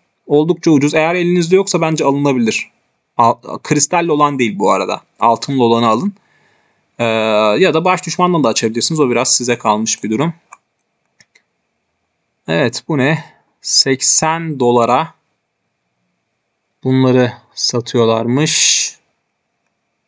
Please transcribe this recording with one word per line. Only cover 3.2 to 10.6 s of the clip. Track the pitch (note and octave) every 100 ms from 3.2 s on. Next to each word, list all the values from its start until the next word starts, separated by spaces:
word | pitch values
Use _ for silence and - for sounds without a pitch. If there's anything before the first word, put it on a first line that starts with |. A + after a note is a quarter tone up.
| A#2 - - -
kristalle | - D3 - D#3+ E3+
olan | D3 D3 C3+
değil | A2+ G2
bu | G2
arada. | G2 F#2+ G2+ _ -
Altınla | A2+ A#2 - C3+
olanı | A#2 A#2 A#2
alın. | A2 G3+ G3 _ _ _ _ _ _ _ -
Ee, | A#2 A2+ A2 G#2+ G#2+ G#2
ya | F#3
da | D#3 F3+
baş | F3+ E3+
düşmandan | - F3+ E3+
da | A#2+
açabilirsiniz. | A2 A2+ A2+ - D#3+
O | B2+
biraz | A#2 B2+ -
size | A#2+ A#2
kalmış | A2+ G#2+ A2 -
bir | A2
durum. | A2 E3 E3 _ -